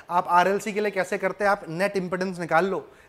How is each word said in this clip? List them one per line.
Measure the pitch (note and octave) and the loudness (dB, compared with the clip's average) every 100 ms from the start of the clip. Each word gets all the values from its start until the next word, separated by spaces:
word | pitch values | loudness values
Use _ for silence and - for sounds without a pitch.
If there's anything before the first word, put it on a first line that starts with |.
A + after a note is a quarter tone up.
| - | -2
आप | F3 F3+ | -2 4
आरएलसी | F3 F3+ G3+ G#3+ | 4 4 2 -2
के | G3+ | -2
लिए | G#3 | -2
कैसे | F#3+ F3+ G3 | -2 -2 -2
करते | F#3 F#3 | -4 0
हैं, | G3+ | 0
आप | G3+ E3 | 0 -2
नेट | E3 G3 G3+ | -2 -2 -2
इंपेडेंस | F3+ F3+ F#3+ F3 | -4 -4 -4 -6
निकाल | E3 D#3+ F#3+ | 0 2 2
लो। | E3+ - - | -4 -8 -20